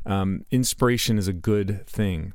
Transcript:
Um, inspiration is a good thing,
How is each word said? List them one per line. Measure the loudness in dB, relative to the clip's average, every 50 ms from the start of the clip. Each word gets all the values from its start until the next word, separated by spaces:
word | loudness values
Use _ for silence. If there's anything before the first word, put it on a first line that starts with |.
| -4
Um, | -2 0 0 2 0 0 -2 -2 0
inspiration | 0 2 2 0 0 2 2 2 4 2 2 2 2 2
is | 2 0
a | -2
good | -2 0 2 2 2 2 0 -2 -4 -6
thing, | -6 -4 -2 -2 0 -2 -2 -4 -6